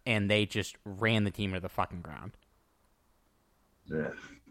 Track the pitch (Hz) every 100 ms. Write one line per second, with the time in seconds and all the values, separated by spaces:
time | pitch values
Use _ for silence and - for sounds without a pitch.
0 | 123 107 101 107 104 107 - - 104 95
1 | 113 110 101 - 98 92 90 - 90 87
2 | 80 76 95 - _ _ _ _ _ _
3 | _ _ _ _ _ _ _ _ - 78
4 | 71 - - - -